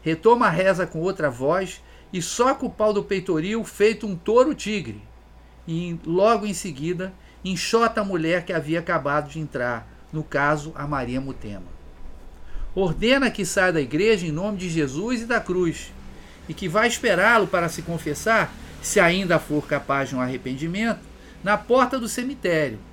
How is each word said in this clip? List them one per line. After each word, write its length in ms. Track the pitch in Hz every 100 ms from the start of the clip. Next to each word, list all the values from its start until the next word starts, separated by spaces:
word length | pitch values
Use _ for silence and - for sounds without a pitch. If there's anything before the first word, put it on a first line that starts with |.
retoma 440 | - 160 220 240 220
a 40 |
reza 360 | 165 190 180 175
com 140 | 160
outra 300 | 175 190 147
voz 500 | 117 135 180 185 - - - -
e 80 | 185
soca 460 | 170 - 247 277 240
o 40 |
pau 220 | - 214
do 120 | 202
peitoril 580 | 202 196 180 160 175 226
feito 440 | 196 - 208 226 220
um 100 | 175
touro 380 | - 233 277
tigre, 460 | 175 202 214 123 104 107 - - - - - -
e 280 | 165 175 165
logo 420 | - 175 208 226 208
em 80 |
seguida 580 | 185 190 135 156 175 185 - - -
enxota 560 | 185 180 - 226 226 226
a 40 |
mulher 400 | 202 180 160 175
que 80 | 170
havia 280 | 170 147 165
acabado 480 | 170 170 143 147 143
de 100 | 160
entrar, 480 | 151 135 123 117 - - -
no 120 | 156
caso, 480 | 147 143 143 151 147
a 120 | 165 143
Maria 340 | 143 120 127
Mutema. 480 | 135 - 104 98 90 - - - - - - - - - -
Ordena 560 | - 190 160 220 269 254
que 140 | -
saia 280 | 180 - 185
da 80 | 165
igreja 460 | 127 - 208 208 170
em 60 |
nome 260 | 151 202 202
de 100 | 180
Jesus 540 | 165 143 135 220 247
e 40 | 226
da 140 | 233
cruz, 520 | - 180 170 151 - - - - - - -
e 60 |
que 120 | 156 185
vai 220 | 180 233
esperá-lo 580 | - 240 175 208 233 175
para 220 | 180 170
se 140 | 165
confessar, 680 | 165 165 - 147 - 226 165 - - -
se 160 | - 202
ainda 400 | 170 180 190 165
for 260 | - 151 -
capaz 400 | 143 - 139 135
de 80 | 131
um 40 |
arrependimento, 800 | 127 131 127 131 165 190 226 208 - - - -
na 120 | 185 208
porta 440 | - 247 247 262
do 80 | 226
cemitério 720 | - 254 277 180 160 143 107 -